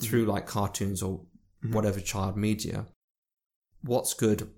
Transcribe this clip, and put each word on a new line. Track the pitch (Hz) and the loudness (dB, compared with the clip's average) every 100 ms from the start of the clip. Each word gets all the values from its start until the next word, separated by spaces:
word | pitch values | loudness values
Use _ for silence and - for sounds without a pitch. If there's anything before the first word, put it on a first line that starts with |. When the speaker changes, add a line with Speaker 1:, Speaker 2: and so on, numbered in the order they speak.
Speaker 1:
through, | 113 120 | 0 2
Speaker 2:
Mm-hmm. | 107 | 4
Speaker 1:
like, | 101 - | 0 -2
cartoons | 104 101 - 98 95 | -2 -2 0 -2 -2
or | 95 92 - - _ _ | -4 -4 -10 -20 _ _
Speaker 2:
Mm-hmm. | 117 | -2
Speaker 1:
whatever | 110 104 98 | 2 2 0
child | - 104 95 101 | -2 -2 -2 0
media. | 107 107 - - 110 _ _ _ _ _ _ _ _ _ | 0 0 -2 -6 -8 _ _ _ _ _ _ _ _ _
What's | - 120 - | -2 0 0
good, | - 110 104 104 | 2 2 2 0